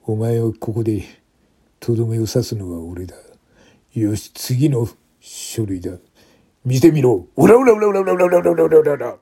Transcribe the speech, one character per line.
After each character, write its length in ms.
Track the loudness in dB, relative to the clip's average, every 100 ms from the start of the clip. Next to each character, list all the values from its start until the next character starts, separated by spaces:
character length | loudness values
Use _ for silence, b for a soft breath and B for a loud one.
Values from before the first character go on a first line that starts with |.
お 120 | -8 -6
前 240 | -2 -2
を 140 | -2
こ 200 | -4 -8
こ 100 | -4 -4
で 180 | -4 -8 _ _ _ _ _ _ _
と 120 | -4
ど 140 | -2 -2
め 100 | -2
を 60 | -2
刺 180 | -2
す 120 | -4 -8
の 160 | -10
は 80 | -12
俺 260 | -12 -12 -14
だ。 100 | -16 -20 _ b b b b b
よ 220 | -4 -4 -4
し、 160 | -10
次 360 | -16 -6 0 0
の 180 | 0 -4 -8 _ _
書 460 | -20 -18 -12 -8 -8
類 160 | -8
だ。 100 | -10 -14 _ b b b b _
見 160 | -4 4
て 120 | 4
み 100 | 4
ろ。 260 | 2 0 -4 2
オ 100 | 6
ラ 120 | 6
オ 60 |
ラ 100 | 6
オ 40 | 4
ラ 120 | 2
オ 20 |
ラ 100 | 0
オ 20 |
ラ 100 | -2
オ 160 | 2 2
ラ 100 | 2
オ 20 |
ラ 100 | 2
オ 160 | 2 4
ラ 100 | 4
オ 40 |
ラ 100 | 4
オ 20 | -2
ラ。 220 | -6 -12